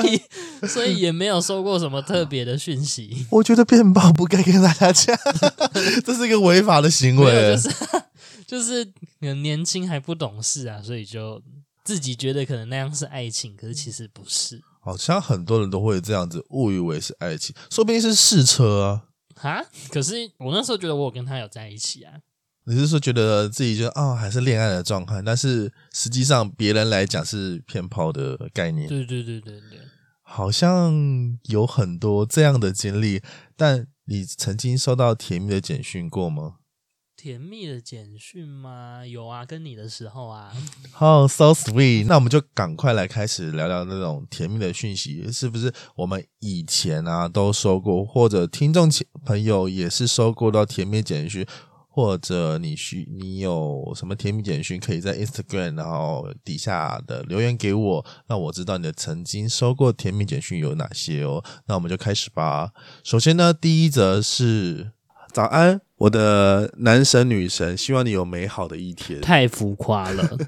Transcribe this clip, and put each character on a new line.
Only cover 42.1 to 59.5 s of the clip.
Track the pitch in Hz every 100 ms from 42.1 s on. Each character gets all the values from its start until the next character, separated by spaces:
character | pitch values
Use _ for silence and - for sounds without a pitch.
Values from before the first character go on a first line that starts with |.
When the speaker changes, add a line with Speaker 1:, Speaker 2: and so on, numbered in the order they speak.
| 156
Speaker 2:
我 |
们 | 120
就 | 147 -
赶 | - 90 80
快 | 139
来 | 107 95
开 | 110 107
始 | - 80
聊 | 78 82
聊 | 90 90
那 | 95
种 | 85 73 -
甜 | - 85
蜜 | 110
的 | 92
讯 | 87 107
息， | 95 - 73 104
是 | 117 127
不 | 113
是 | 120 - - -
我 | 92
们 | 95 - _
以 | 104 90
前 | 78 - 85 78 82
啊 | 82 85
都 | 101 101
收 | 104 101 95
过， | 98 92
或 | 104 127 117
者 | 101 87
听 | - 147
众 | 175 156 - - -
朋 | 139 104
友 | 110 98 95
也 | 95 90
是 | - 120
收 | - 117
过 | 113 113
到 | 107 104
甜 | - 101
蜜 | 110
简 | 98 78 82
讯， | 101 95 - - _ _
或 | 139 107 90
者 | - 90 80 78
你 | 82 76
需-， | - 90 -
你 | 95 95 95
有 | 95 82 76 69 - -
什 | 90
么 | 101
甜 | 101
蜜 | 107
简 | 101 76
讯， | 80 90
可 | -
以 | 85
在 | 98 85
Instagram， | 107 117 - 98 85 78
然 | 82
后 | 78 78 69 50 - -
底 | 80
下 | - 87 78 - -
的 | 62
留 | 65 98
言 | 120 117
给 | 101
我， | 104 101 - - - -
让 | 104
我 | 78
知 | 87
道 | 92 92
你 |
的 | 80
曾 | - - 80
经 | 87 104
收 | 113